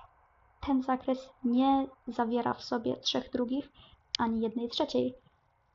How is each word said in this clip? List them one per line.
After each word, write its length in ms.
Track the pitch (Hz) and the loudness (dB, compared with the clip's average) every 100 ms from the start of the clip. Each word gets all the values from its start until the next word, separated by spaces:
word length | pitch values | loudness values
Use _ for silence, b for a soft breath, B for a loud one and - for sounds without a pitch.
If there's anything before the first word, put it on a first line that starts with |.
| - _ _ _ _ - | -20 _ _ _ _ -10
ten 220 | - 269 | 0 2
zakres 460 | 262 262 269 254 - - | 2 -2 0 -2 -4 -4
nie 440 | 247 240 269 269 269 - - | 0 4 6 4 2 -6 -8
zawiera 460 | 233 226 240 247 | -2 0 0 0
w 100 | - | -4
sobie 340 | - 127 247 - | -4 -2 -2 -2
trzech 340 | - 131 - | -2 -2 -2
drugich 400 | 254 247 262 - B B B _ - | -2 0 -2 -6 B B B _ -2
ani 220 | 233 226 | -2 0
jednej 280 | 226 226 233 | -2 -2 -6
trzeciej, 460 | - - 247 254 - _ _ _ _ _ | -2 0 0 -2 -4 _ _ _ _ _